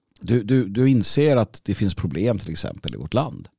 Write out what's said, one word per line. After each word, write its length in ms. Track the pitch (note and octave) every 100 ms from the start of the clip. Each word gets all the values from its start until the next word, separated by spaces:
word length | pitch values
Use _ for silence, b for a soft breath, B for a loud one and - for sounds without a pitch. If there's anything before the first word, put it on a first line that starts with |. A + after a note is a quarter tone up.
| _ -
du, 240 | - A#2+
du, 260 | G#2 C3 G2
du 200 | A2 C3
inser 480 | B2 F#2+ C#3 D3 B2+
att 240 | G#2 -
det 120 | - F#2+
finns 200 | G2 -
problem 440 | E2 D2 A#2 G#2
till 120 | D#2+
exempel 420 | D#2+ - - -
i 40 | G#1+
vårt 160 | D2+
land. 360 | A#2+ D#3 - -